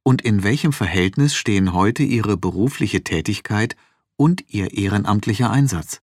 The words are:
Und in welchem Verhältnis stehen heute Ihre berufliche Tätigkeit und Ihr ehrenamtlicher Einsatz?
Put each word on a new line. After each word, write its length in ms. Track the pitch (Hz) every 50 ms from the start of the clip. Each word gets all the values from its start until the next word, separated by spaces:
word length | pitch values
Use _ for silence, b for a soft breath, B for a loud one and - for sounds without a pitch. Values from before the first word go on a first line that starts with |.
Und 200 | _ 135 127 -
in 220 | - 120 104 101 92
welchem 300 | 101 120 151 - 160 139
Verhältnis 600 | - 107 85 87 95 90 95 - - 139 147 -
stehen 380 | - - 120 104 98 95 92 87
heute 300 | 90 95 107 - - 143
Ihre 340 | - 123 117 107 101 101
berufliche 680 | 87 92 92 - 92 107 135 - - 123 104 - 92 -
Tätigkeit 720 | - 90 80 78 - 104 - _ - 104 104 113 - - b b b b b b b _
und 260 | - 143 160 180 185 -
Ihr 260 | _ - 104 92 - -
ehrenamtlicher 760 | 104 98 95 98 104 - - 104 104 - - 107 104 123 113
Einsatz? 520 | 117 139 143 131 95 82 76 - - -